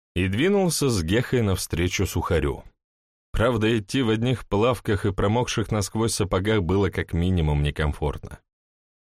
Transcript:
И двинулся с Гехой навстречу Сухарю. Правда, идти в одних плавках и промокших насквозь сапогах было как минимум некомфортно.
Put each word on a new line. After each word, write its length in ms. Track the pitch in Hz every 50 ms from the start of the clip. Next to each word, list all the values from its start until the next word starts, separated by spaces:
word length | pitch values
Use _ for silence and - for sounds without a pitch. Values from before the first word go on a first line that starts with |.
| _ _ -
И 120 | 90 92 95
двинулся 640 | 95 107 147 190 202 202 190 175 151 - 147 135
с 140 | 117 98 82
Гехой 380 | 78 98 117 123 - - 127
навстречу 640 | 113 101 92 90 - - - 80 87 90 - - 95
Сухарю. 580 | - - 90 - - 92 80 71 71 65 - - - - _ _ _ _ _ _ _ _ _ _ _
Правда, 460 | - - 107 127 123 110 107 110 120 113
идти 240 | 101 - - 135
в 80 | 131 110
одних 380 | 110 110 117 127 131 - - -
плавках 580 | - 98 110 127 123 - - - 107 95 -
и 80 | 104 95
промокших 580 | - 110 101 110 120 123 - - - 107 -
насквозь 420 | 117 107 98 - - 110 110 117 -
сапогах 500 | - 117 98 - 95 95 107 110 107 90
было 260 | 80 92 101 101 90
как 240 | - - 82 - -
минимум 500 | 82 85 92 92 87 80 76 73 73 73
некомфортно. 760 | 73 71 - 76 76 73 - 76 73 - - - - - - _ _ _ _ _ _ _ _ _ _ _ _ _ _